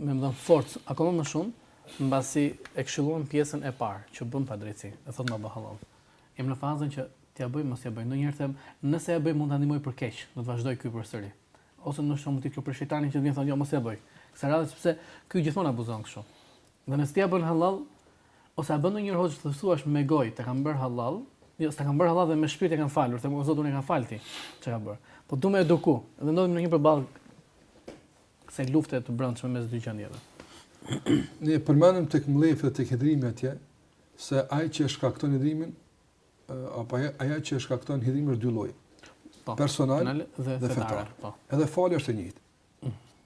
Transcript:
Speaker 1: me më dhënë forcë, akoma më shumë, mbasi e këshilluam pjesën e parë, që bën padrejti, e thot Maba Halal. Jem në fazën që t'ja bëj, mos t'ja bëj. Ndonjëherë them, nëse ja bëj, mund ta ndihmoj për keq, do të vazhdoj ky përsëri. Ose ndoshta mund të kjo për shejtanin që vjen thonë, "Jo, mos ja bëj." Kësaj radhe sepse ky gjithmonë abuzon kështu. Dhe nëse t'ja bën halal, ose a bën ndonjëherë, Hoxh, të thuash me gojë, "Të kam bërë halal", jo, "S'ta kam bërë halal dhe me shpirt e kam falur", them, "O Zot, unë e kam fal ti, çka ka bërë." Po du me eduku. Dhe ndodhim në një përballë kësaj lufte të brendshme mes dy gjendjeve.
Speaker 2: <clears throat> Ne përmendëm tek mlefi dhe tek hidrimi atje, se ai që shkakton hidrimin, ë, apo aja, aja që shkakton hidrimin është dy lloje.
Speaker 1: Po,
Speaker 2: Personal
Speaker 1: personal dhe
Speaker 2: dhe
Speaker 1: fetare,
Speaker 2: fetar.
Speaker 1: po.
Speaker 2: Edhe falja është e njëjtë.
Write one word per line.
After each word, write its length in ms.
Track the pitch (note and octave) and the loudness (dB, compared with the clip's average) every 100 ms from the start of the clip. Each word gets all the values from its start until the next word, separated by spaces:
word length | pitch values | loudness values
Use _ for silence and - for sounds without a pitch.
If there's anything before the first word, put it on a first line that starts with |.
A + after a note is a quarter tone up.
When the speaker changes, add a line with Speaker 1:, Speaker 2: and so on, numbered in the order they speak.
| C#3+ | -2
Speaker 1:
me 80 | |
më 60 | C3 | 0
dhënë 140 | C3+ B2 - | -2 -4 4
forcë, 360 | D#3+ A#2 - - | 4 4 -10 -8
akoma 260 | C3+ E3 | 0 2
më 140 | E3+ C#3+ | 2 -2
shumë, 240 | D3 G3 - - - - - | -4 -4 -8 -20 -20 -20 -2
mbasi 440 | C3+ C3+ B2+ D3+ C#3+ - - | 0 0 0 0 0 -2 -10
e 100 | - A#2+ | -8 -4
këshilluam 400 | - D3 D#3+ C#3+ | -2 0 -2 -2
pjesën 360 | D3 D3 D3 C#3+ | 0 0 -2 -6
e 60 | B2 | -4
parë, 300 | A2 G2 - | -6 -6 -14
që 140 | - A#2 | -10 -6
bën 160 | C#3 B2+ | -4 -4
padrejti, 440 | G#2 G#2+ G2+ G2+ G2+ - | -6 -10 -12 -14 -14 -12
e 60 | |
thot 160 | B2 B2 | -6 -6
Maba 220 | A2 G#2+ | -6 -8
Halal. 240 | A#2 G#2+ G#2 - _ _ _ _ - | -10 -12 -16 -20 _ _ _ _ -6
Jem 100 | C3 | -4
në 80 | C3 | -2
fazën 360 | C#3+ D3 D3 | -4 -2 -4
që 120 | C#3+ - - _ - | -4 -10 -14 _ -8
t'ja 120 | B2 | -6
bëj, 140 | C#3+ C#3+ | -4 -4
mos 160 | A#2+ | -6
t'ja 80 | B2 | -8
bëj. 140 | A2+ A#2 | -6 -4
Ndonjëherë 300 | C3+ D3 C#3+ | -2 -2 -2
them, 160 | C#3 C#3 - - C#3+ | -6 -6 -14 -4 0
nëse 260 | D#3+ E3+ | 0 0
ja 80 | E3+ | 0
bëj, 140 | D3+ D3+ | 2 0
mund 140 | D3 | 0
ta 60 | C#3+ | 2
ndihmoj 220 | C#3+ D3 | 2 0
për 120 | C#3+ B2 | -4 -6
keq, 220 | B2 - - B2+ | -6 -6 -12 -8
do 40 | |
të 60 | A#2+ | -4
vazhdoj 300 | A#2 B2+ B2 | -2 -2 -4
ky 80 | B2+ | -6
përsëri. 360 | A2+ G#2+ A2+ G2+ - _ _ _ _ | -8 -8 -10 -10 -14 _ _ _ _
Ose 180 | D3 C#3+ | -8 -2
ndoshta 260 | D3 C#3+ D3+ | -2 -2 -2
mund 140 | C3+ | -2
të 80 | C3+ | -2
kjo 80 | C#3 | -6
për 120 | C#3 B2 | -8 -6
shejtanin 320 | C#3+ D3+ D3 | -2 0 0
që 100 | C#3+ | 2
vjen 100 | C#3+ | 0
thonë, 140 | C#3 C#3 | 2 0
"Jo, 80 | C#3 | 0
mos 140 | C#3+ | 0
ja 80 | D3 | 0
bëj." 160 | A#2 G#2 - - - | -2 -8 -14 -20 -20
Kësaj 140 | - C#3 | -6 2
radhe 180 | D#3+ D3+ | 2 0
sepse 280 | - F3 D#3+ - - _ | 0 0 0 -8 -20 _
ky 140 | F#3+ | 0
gjithmonë 260 | D#3 D3+ D#3+ | 2 2 0
abuzon 340 | A#2+ A#2 A2 | 0 -4 -8
kështu. 180 | G#2+ - G#2+ - - - _ _ - | -10 -14 -18 -20 -20 -20 _ _ -2
Dhe 100 | C#3+ | 0
nëse 160 | C#3+ | 2
t'ja 120 | F#3+ G3 | 2 4
bën 140 | F#3 | 2
halal, 400 | E3 E3 F3+ G3 D4 - _ _ _ _ _ - | 2 4 2 2 -8 -18 _ _ _ _ _ -8
ose 140 | D3 | -2
a 60 | D3+ | 2
bën 120 | E3+ | 2
ndonjëherë, 240 | G#3 G3+ F3+ | 0 0 2
Hoxh, 220 | F3+ C#3+ | 0 0
të 120 | D3+ C#3 | -6 -2
thuash 260 | G3 D#3 D3 | 0 0 2
me 180 | D3 | 2
gojë, 300 | C#3 D#3 A2+ A2+ | 4 4 2 -2
"Të 80 | |
kam 180 | B2 B2+ | -4 -2
bërë 140 | D3 C#3+ | 0 0
halal", 440 | C3 A#2+ A#2+ F#3 C4+ _ - - | -2 -2 -2 -4 -10 _ -20 -4
jo, 120 | D#3 | -4
"S'ta 120 | D3 | 0
kam 140 | C#3+ C#3+ | 0 4
bërë 100 | F3 | 6
halal 200 | E3+ E3+ | 6 4
dhe 80 | D#3+ | 2
me 100 | D3+ | 0
shpirt 260 | - F#3 | 0 0
e 40 | D#3 | 2
kam 120 | D3 | 2
falur", 280 | D#3 B2+ A#2+ | 2 2 0
them, 160 | C#3 | -2
"O 80 | C#3+ | -2
Zot, 120 | D3 D3+ | 0 0
unë 100 | D3 | 0
e 40 | |
kam 100 | C#3 | -2
fal 220 | C3+ D#3+ | 0 -2
ti, 160 | A#2 G#2+ - - - - | -2 -8 -12 -14 -14 -10
çka 100 | - | -6
ka 80 | A#2 | -6
bërë." 180 | G#2 G#2 - - - | -6 -10 -16 -20 -6
Po 100 | C3+ | 0
du 120 | F#3+ | 4
me 100 | G3 | 4
eduku. 420 | E3 E3+ F#3+ A#2+ - - | 6 6 6 2 0 -4
Dhe 100 | D3 | 0
ndodhim 220 | E3 F#3 E3+ | 4 4 2
në 100 | E3+ | 4
një 40 | |
përballë 340 | D#3+ D3+ D3+ B2+ - - - _ _ - - - - _ _ _ _ - | 6 6 4 0 -12 -20 -20 _ _ -20 -20 -20 -20 _ _ _ _ -14
kësaj 220 | - B2+ | -6 2
lufte 280 | D3+ D3 C3 | 2 2 -4
të 160 | A#2+ A#2+ | -4 -2
brendshme 320 | C3 A#2+ B2+ | -2 -2 -4
mes 180 | B2 A#2 | -4 -2
dy 140 | A#2+ | -4
gjendjeve. 380 | A2+ G#2+ G2+ A2 - - - - - - - | -6 -8 -10 -14 -18 -20 -20 -20 -20 -20 -6
Speaker 2:
<clears throat> 500 | - - C#3+ - - | -4 2 2 0 -2
Ne 180 | D3+ D#3 | 0 2
përmendëm 500 | - D3 F3 F#3 D3 | 6 8 8 6 2
tek 160 | C#3+ C#3+ | 2 4
mlefi 340 | C#3+ D#3+ D3+ C#3 | 4 4 4 0
dhe 40 | |
tek 160 | C3+ B2 | 0 -2
hidrimi 360 | B2 D3 D3 B2 | 2 2 2 0
atje, 300 | A2+ C3 C#3 - _ _ _ _ - | -2 -6 -6 -16 _ _ _ _ -18
se 300 | - C3+ C3 | -2 0 0
ai 180 | D3 D#3+ | -2 -2
që 200 | - C#3+ | 0 -2
shkakton 440 | - B2+ - D3 | 0 -2 0 0
hidrimin, 400 | C#3 C#3+ D#3 E3 - _ _ _ _ _ _ - | 2 2 0 -6 -10 _ _ _ _ _ _ -12
ë, 320 | C3 B2+ A#2+ | -10 -8 -8
apo 160 | A#2 B2+ | -4 -2
aja, 160 | C#3+ - | -2 -2
aja 180 | C3+ D3+ | -2 -2
që 200 | - C3+ | -2 -4
shkakton 400 | - B2+ - C#3 | -2 -4 -2 0
hidrimin 320 | A#2+ C3+ D3 | 2 2 0
është 60 | A#2+ | 2
dy 100 | B2 | 0
lloje. 220 | A2 E2 - _ - - - - - | 0 -4 -8 _ -20 -20 -20 -20 -12
Speaker 1:
Po, 100 | - - | -8 0
Speaker 2:
Personal 420 | C#3+ - C3+ C#3+ | 0 2 2 4
Speaker 1:
personal 280 | B2+ C#3+ - - | 2 0 -6 -6
dhe 220 | C3 C3 | -4 -2
Speaker 2:
dhe 100 | B2 | 0
Speaker 1:
fetare, 360 | B2 A2 G#2+ | 0 -2 -4
Speaker 2:
fetar. 80 | G#2 - | -6 -10
Speaker 1:
po. 140 | G#2 - - | -12 -14 -2
Speaker 2:
Edhe 160 | C#3 D#3 | 2 2
falja 300 | - F3+ E3 | 4 4 2
është 120 | - | 0
e 40 | |
njëjtë. 260 | G#2+ F2 - _ _ _ _ C3 G2 - _ | -4 -6 -12 _ _ _ _ -8 -8 -16 _